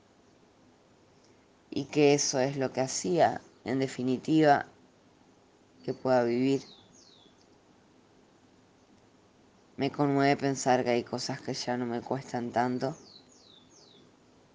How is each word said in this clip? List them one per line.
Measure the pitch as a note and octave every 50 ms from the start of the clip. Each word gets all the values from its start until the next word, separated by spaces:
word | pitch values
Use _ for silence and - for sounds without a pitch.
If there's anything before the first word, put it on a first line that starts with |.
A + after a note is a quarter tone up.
| _ _ _ _ _ _ _ _ _ _ _ _ _ _ _ _ _ _ _ _ _ _ _ _ _ _ _ _ _ _ _ _ _ _
y | - G#2+ C#3
que | - - D3 D3 C#3+ C#3+
eso | C#3+ - - - C3+
es | B2+ C#3 C#3+
lo | C#3 C3+ B2
que | - B2
hacía, | C3 C3+ - - - F#3 F3+ E3 C3 A2 - - - - _ _ -
en | G2+ B2 C3+
definitiva, | C3+ C3 C3 - B2 B2+ B2+ B2+ - - D#3 D#3 D#3 D3 C#3+ A#2 - - - _ - _ _ _ _ _ _ _ _ _ _ _ _ _ _ _ _ _ _ - -
que | - C3+
pueda | - - C3 B2+ B2 A#2+
vivir. | A#2+ A#2+ B2 C3 C3+ C3+ C3 - - - - - - - - - - - - - - _ _ _ _ _ _ _ _ _ _ _ _ _ _ _ _ _ _ _ _ _ _ _ _ _ _ _ _ _ _ _ _ _ _ _ _ _ _ _ _ _ _ _ _ _ _ _ _ _
Me | - C3 C#3
conmueve | - - D3 C#3+ C#3 C#3 C#3 C#3 C#3+
pensar | C#3 C3+ C#3 C#3 C3 - C3+ B2+ B2+ B2
que | A#2+
hay | A#2+ A#2+ A#2+
cosas | - - B2 - - C3 C3
que | - - B2+
ya | - - - B2 B2
no | B2
me | A#2+ A#2 A#2+
cuestan | A2+ - B2 C3 C3+ - - B2 A#2+ A#2+
tanto, | A#2 A#2 A#2+ B2+ B2+ B2+ B2+ C3+ D#3+ - - - - - - - - - - - - - - - - - - - - - - - _ _ _ _ _ - _ _